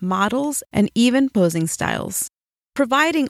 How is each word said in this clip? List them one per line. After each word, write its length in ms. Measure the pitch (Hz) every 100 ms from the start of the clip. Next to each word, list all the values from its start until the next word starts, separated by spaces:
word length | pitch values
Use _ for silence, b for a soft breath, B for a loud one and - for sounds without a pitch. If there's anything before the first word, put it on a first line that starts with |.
models, 640 | 185 185 202 254 294 277 -
and 160 | 208 208
even 340 | - 247 254 269
posing 380 | 214 175 165 160
styles. 640 | - - - - 196 - _ _ _ _
Providing 540 | - 262 269 311 320